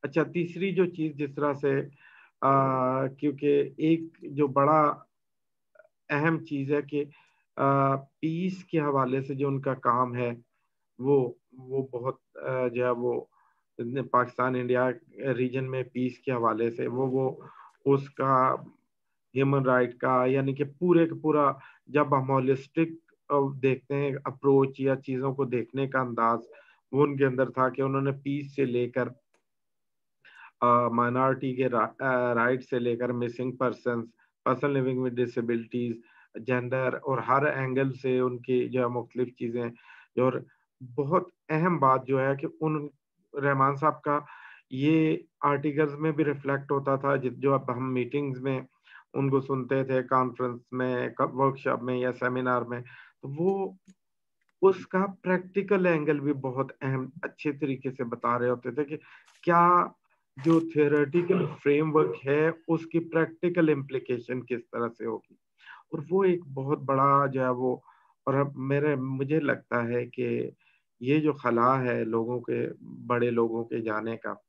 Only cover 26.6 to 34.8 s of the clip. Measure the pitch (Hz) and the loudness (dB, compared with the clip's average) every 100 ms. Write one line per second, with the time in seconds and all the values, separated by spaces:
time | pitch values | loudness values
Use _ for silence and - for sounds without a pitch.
26.6 | _ _ _ 131 147 139 139 123 127 123 | _ _ _ 2 2 4 2 2 -2 2
27.6 | 131 123 135 139 139 139 139 143 143 139 | -2 0 -2 0 -2 -4 -4 -6 -6 -4
28.6 | 127 120 120 127 123 127 _ _ _ _ | -2 0 -2 -2 -4 -6 _ _ _ _
29.6 | _ _ _ _ _ _ - - - _ | _ _ _ _ _ _ -20 -20 -20 _
30.6 | 120 120 120 117 120 123 131 131 135 127 | 2 4 2 2 0 2 0 0 -4 -2
31.6 | 127 120 127 - 135 127 123 117 120 131 | 0 0 -2 -2 -2 0 2 2 2 0
32.6 | 123 127 120 117 123 123 120 120 127 127 | -2 -2 0 -2 -2 -2 -4 -4 -6 -2
33.6 | 131 107 127 120 117 _ _ _ - 127 | -2 -2 -4 -4 -6 _ _ _ -2 0
34.6 | 147 139 | 0 0